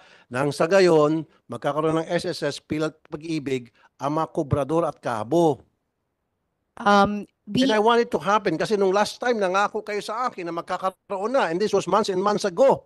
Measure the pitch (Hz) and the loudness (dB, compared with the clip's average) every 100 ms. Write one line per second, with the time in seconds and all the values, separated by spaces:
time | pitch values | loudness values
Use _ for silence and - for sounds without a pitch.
0 | _ - _ 120 143 135 165 196 180 160 | _ -20 _ -4 -4 0 2 4 6 6
1 | 151 160 151 _ - 120 143 143 160 160 | 4 2 -4 _ -14 -6 -4 -2 -2 -2
2 | 165 175 180 151 147 139 - 156 156 - | -2 -4 -4 -4 -6 -6 -8 -4 -4 -6
3 | _ 156 165 160 135 131 117 _ _ _ | _ -12 -6 -6 -4 -6 -6 _ _ _
4 | 135 156 156 - 143 143 135 160 165 - | -4 -2 -2 -4 -2 -2 0 -2 -2 -4
5 | 135 113 107 165 165 131 _ _ _ _ | -6 -6 0 2 2 0 _ _ _ _
6 | _ _ _ _ _ _ _ - 226 202 | _ _ _ _ _ _ _ -4 2 4
7 | 196 208 - _ - 208 262 214 220 233 | 4 0 -10 _ -6 0 2 4 4 2
8 | 240 - 170 214 202 160 - 208 196 196 | 2 -2 0 0 0 -2 -2 0 2 2
9 | 202 - 247 226 185 190 202 214 208 208 | 0 -2 -4 0 0 0 0 -4 -8 -8
10 | 196 220 254 - 170 170 170 180 190 - | -6 -6 -6 -6 -8 -8 -8 -6 -4 -6
11 | _ 196 214 262 185 175 208 196 175 196 | _ -6 -2 0 0 0 0 0 2 0
12 | 202 185 202 208 202 175 269 180 | 2 0 0 0 -2 4 4 4